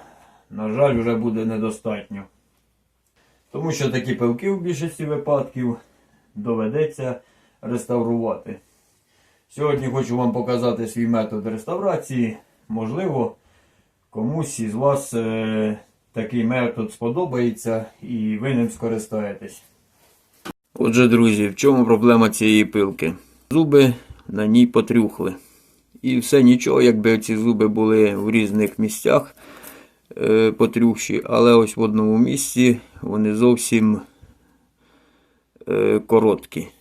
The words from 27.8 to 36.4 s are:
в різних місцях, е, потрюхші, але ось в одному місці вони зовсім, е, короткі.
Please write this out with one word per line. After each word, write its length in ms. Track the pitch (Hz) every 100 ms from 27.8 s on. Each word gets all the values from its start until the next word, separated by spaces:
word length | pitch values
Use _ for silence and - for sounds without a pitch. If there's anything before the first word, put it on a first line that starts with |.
| 110 110 104 98
в 140 | 104
різних 480 | 113 104 104 104 -
місцях, 580 | 107 - 113 143 - _ - - - - - _ _ -
е, 340 | - 110 110
потрюхші, 720 | 110 117 117 117 110 - 104
але 300 | - 117 117
ось 220 | 117 110 -
в 40 |
одному 380 | 113 107 107 110
місці 640 | 127 135 - 123 123 120 - -
вони 320 | 95 104 107
зовсім, 640 | 107 123 120 - 113 110 104 - _ _ _ _ _ _ _ _ _ _ _ _ _ _ _ -
е, 300 | 104 104 107 -
короткі. 600 | 113 107 95